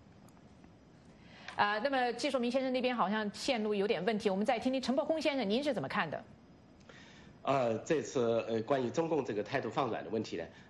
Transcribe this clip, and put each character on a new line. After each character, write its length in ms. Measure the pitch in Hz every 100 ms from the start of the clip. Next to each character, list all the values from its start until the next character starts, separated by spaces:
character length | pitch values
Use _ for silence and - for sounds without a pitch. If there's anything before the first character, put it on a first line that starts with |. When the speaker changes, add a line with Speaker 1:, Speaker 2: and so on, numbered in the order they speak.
| - - - - - - - - - - - - - - -
Speaker 1:
啊， 240 | - 208 214
那 120 | 277
么 220 | 262 240
季 140 | 233 294
硕 100 | 262
明 100 | 240
先 100 | 262
生 120 | 262
那 100 | 254
边 140 | 247 226
好 120 | 185
像 220 | 214 208
线 300 | - - 233
路 100 | 214
有 120 | 208 208
点 180 | 170
问 140 | 190 214
题， 100 | 208
我 60 |
们 100 | 190
再 140 | 214 226
听 140 | 247
听 100 | 262
陈 140 | 240 269
破 80 |
空 160 | 294 320
先 140 | 302 269
生， 120 | 196
您 140 | 233
是 100 | 294
怎 80 | 202
么 60 | 135
看 220 | 196 160
的？ 140 | 135 - - - - - - - - - - - -
Speaker 2:
呃， 360 | 127 139 120 110
这 240 | - 151
次， 420 | - 135 117 113 110
呃， 120 | 113
关 200 | 110 135
于 80 | 120
中 180 | 165 165
共 160 | 156
这 80 | 123
个 100 | 107
态 180 | - 135
度 100 | 117
放 180 | 151 123
软 140 | 78
的 80 | 82
问 100 | 110
题 160 | - 87
呢， 80 | 82 -